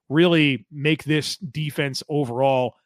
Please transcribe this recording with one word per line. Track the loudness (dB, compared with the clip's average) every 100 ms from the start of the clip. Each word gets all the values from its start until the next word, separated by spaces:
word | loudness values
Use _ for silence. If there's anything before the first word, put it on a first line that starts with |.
| _
really | 2 4 4 4 0 -6
make | -4 -2 -2
this | 0 -2 -2 -8
defense | -10 -6 -6 -4 -4 -6 -6
overall | -4 -2 0 2 2 -2 -6